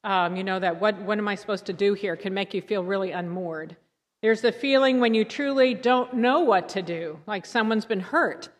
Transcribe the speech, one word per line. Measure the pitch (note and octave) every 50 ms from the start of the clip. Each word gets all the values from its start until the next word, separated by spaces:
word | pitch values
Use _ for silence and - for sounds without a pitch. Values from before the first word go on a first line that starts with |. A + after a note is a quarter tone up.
| -
um, | G#3+ G3 F#3 F3 F3 F3+
you | F#3 F#3+
know, | G3 F#3+ F#3+
that | F#3 F3+ E3+ E3+
what, | F#3+ G#3+ G#3+ F#3
what | G3+ F#3 G#3+
am | G#3 G#3+
I | G#3 G3+
supposed | F#3 - - G#3 F#3 -
to | - F#3
do | D#3 G3+ G3+ G3+
here | G3 G#3+ G3 E3
can | D#3+ - G3 F#3+
make | G3 G3 G3 -
you | G3
feel | - - G#3+ G3+ F3+
really | F3+ G3 G3 F#3+ F#3
unmoored. | D#3 F3+ F3 E3+ F3 F#3 F3+ E3+ D#3+ D#3 D#3+ D#3+ E3+ _ _ _ _ _ _ _ _ _
There's | - A3 A3+ G#3+
the | A3+ A#3+
feeling | A3+ A#3+ - C#4 C4+ C4+ C4+ C4 B3+ B3+
when | A#3+ A#3 A3+
you | A3 A3
truly | A3 - - C#4+ C#4 C#4 C4+ B3+ C4 B3
don't | F#3 - A#3+ B3+ B3+ B3 - -
know | A#3+ A3+ B3 C4+ D#4+
what | F4 C4 G#3 F#3 D#3+ -
to | - G3
do, | F#3 E3 E3+ E3 E3+ D#3+ D3+ D3+ -
like | - G#3+ G3 -
someone's | - - A#3+ A3 A3 A3+ G#3+ G#3
been | - A3+ F#3+
hurt | F#3 - - D#4+ E4 G3+ - - - - _